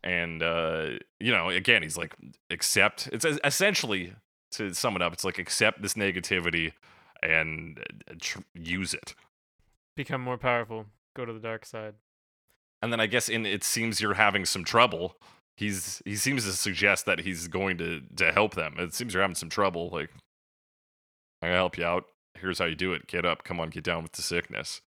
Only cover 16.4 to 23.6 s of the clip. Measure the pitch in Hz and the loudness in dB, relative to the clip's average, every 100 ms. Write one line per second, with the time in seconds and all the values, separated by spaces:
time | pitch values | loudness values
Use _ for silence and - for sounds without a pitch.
16.4 | 104 92 - 87 101 95 - 87 87 87 | 0 -2 -2 4 4 4 2 0 0 -4
17.4 | 85 90 95 87 82 82 65 - 85 87 | -4 0 0 0 -2 -4 -8 0 4 6
18.4 | 107 - 78 73 87 - 120 90 98 87 | 4 2 -6 -4 -6 -4 -2 2 2 0
19.4 | 85 - 98 85 87 87 76 - _ _ | -6 2 2 2 -4 -4 -6 -10 _ _
20.4 | _ _ _ _ _ _ _ _ _ _ | _ _ _ _ _ _ _ _ _ _
21.4 | 82 90 92 - 85 87 - _ _ - | 0 2 2 2 0 0 -2 _ _ -8
22.4 | 92 87 87 80 92 82 - 90 87 80 | -4 0 0 0 -2 -2 -4 -2 0 -2
23.4 | - 90 | -4 -6